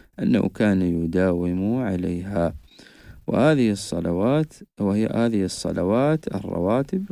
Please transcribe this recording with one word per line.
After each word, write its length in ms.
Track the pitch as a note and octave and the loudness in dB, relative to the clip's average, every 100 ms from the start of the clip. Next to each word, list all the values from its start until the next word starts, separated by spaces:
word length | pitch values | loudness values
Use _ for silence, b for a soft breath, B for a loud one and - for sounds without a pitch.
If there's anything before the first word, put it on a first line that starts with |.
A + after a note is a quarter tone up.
| B - | B -4
أنه 280 | - A2 F#2+ | 0 2 2
كان 340 | - G#2+ F#2+ | 0 2 2
يداوم 960 | F2 E2+ E2 F2+ F#2 F2 F2 F#2 G2+ B2+ | 2 0 0 2 2 2 0 -2 -2 -2
عليها، 760 | A2 F2+ F2 F2 F#2+ G2+ E2 - B B B B B B - | -2 -2 -2 -4 -4 -2 -2 -4 B B B B B B -2
وهذه 440 | G#2 D3 D3 A2+ | 2 4 4 2
الصلوات، 840 | G2+ - F2 F2 F2 A#2 D3+ D#3 - - - | 0 -4 -4 -2 0 2 0 -2 -8 -14 -4
وهي 260 | G2+ G#2 A2 | 0 0 0
هذه 380 | A2+ A#2 G#2 | 0 0 0
الصلوات 920 | F#2 - E2+ F2 F2+ A#2 C#3+ D#3 - | -2 -4 -4 -2 0 2 2 0 -4
الرواتب: 680 | G2 F#2+ E2+ F#2 B2 C#3 F#3+ G3 | -6 -6 -2 0 0 -2 -4 -4